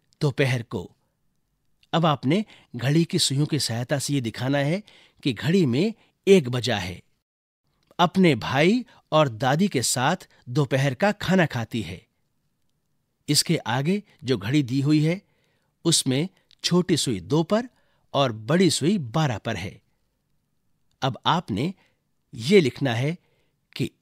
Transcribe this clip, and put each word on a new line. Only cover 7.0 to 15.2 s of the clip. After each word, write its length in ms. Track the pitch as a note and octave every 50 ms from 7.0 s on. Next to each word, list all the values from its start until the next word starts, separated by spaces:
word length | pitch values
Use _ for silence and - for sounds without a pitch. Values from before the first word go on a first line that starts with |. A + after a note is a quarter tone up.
| - _ _ _ _ _ _ _ _ _ _ _ _ _ _ _ _ _ _ -
अपने 360 | F3 F3 - F#3+ F#3+ E3+ C#3+
भाई 520 | A2 - - A#2 C3+ D#3 F3 A3 B3+ A#3 _ - _ _ - -
और 160 | D#3 D#3 C#3
दादी 400 | A2+ G#2+ C3 B2+ C#3 D#3 G3 G3
के 140 | - C#3 A2+
साथ 340 | - - B2 B2 C#3+ F3+ - - _ _ _ - -
दोपहर 460 | B2 D3+ C#3+ A#2+ C#3+ C3 C3+ C#3+ B2+
का 180 | - G3 G3+ G3+
खाना 340 | - - - F#3 F#3 E3+
खाती 360 | - - B2 A2+ - - A#2 G2
है। 240 | D#2 F2+ E2 _ _ _ _ _ _ _ _ _ _ _ _ _ _ _ _ _ _ _ _ _ _ _ _ _ -
इसके 280 | D3 - - - E3+
आगे 460 | C3+ - - A#2 B2+ C#3 D#3 F#3+ G#3 - _ _ - -
जो 140 | A#2 C3 G2+
घड़ी 240 | F#2+ G#2+ C3+ D3+ C#3+
दी 180 | A2 B2+ C#3
हुई 240 | C3+ D3 D#3 D#3 D3
है, 180 | D#3+ E3+ G3